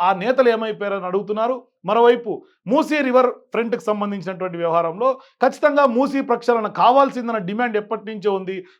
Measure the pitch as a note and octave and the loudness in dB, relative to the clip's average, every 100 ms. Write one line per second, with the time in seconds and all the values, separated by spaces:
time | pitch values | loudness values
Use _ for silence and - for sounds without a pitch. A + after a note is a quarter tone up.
0 | F3+ F3+ G#3 C4 B3 A3+ A3 G#3+ G3+ G3 | 0 0 0 2 2 2 -4 -6 -4 -4
1 | F3+ F#3+ G3+ G#3+ A#3 B3+ - _ E3+ A3+ | -2 -4 -2 -2 -2 -4 -8 _ -2 4
2 | A#3+ A#3+ A3 - - _ F3 C4+ D4+ D4+ | 6 4 0 -8 -10 _ 0 0 2 0
3 | C4 B3 B3+ - _ - A#3 A#3+ A3+ G#3 | 2 4 2 0 _ -4 -4 -4 -2 -4
4 | G3+ G3+ F3 F3+ F#3 E3+ E3+ E3 E3 F3 | -4 -6 -8 -8 -8 -4 0 0 0 0
5 | B3+ B3+ - _ C4 - D4+ C#4+ C#4 A#3 | -2 -2 -10 _ -2 2 0 4 2 2
6 | C#4 C#4 C4+ A#3+ A#3+ A#3 G#3 - G#3 C4+ | 0 -2 -2 -2 2 0 0 2 4 4
7 | C4+ B3 A#3 A3+ F3+ G#3 B3 G#3 G#3 A3 | 2 0 -6 -4 -4 -4 -2 -2 -4 -8
8 | G3+ A3 G3 G3 F#3 F#3+ - _ | -8 -6 -2 -2 -4 -10 -12 _